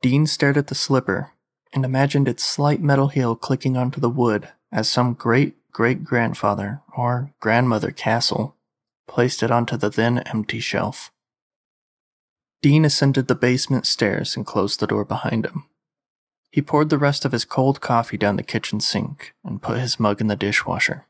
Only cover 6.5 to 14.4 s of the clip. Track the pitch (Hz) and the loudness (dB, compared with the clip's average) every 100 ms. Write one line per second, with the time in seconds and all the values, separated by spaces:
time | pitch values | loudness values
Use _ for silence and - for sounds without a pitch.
6.5 | 101 101 135 _ - 120 123 139 _ 110 | 0 -4 -8 _ -4 -2 -2 -4 _ 0
7.5 | 117 127 110 - - - 113 - - 120 | 2 4 0 -2 -4 -2 0 0 -2 -4
8.5 | _ _ _ _ _ _ - 120 - 117 | _ _ _ _ _ _ 0 0 0 0
9.5 | 120 120 120 104 104 113 123 - 110 104 | 0 0 -2 -2 0 0 0 -2 -6 -4
10.5 | 117 - - 214 - - _ _ _ _ | -6 -4 -2 -4 -6 -16 _ _ _ _
11.5 | _ _ _ _ _ _ _ _ _ _ | _ _ _ _ _ _ _ _ _ _
12.5 | _ 143 147 156 - 139 135 131 123 123 | _ 4 6 4 4 2 2 0 2 2
13.5 | 127 - 131 - - 107 101 - - | 2 0 -2 -2 0 0 0 -4 -6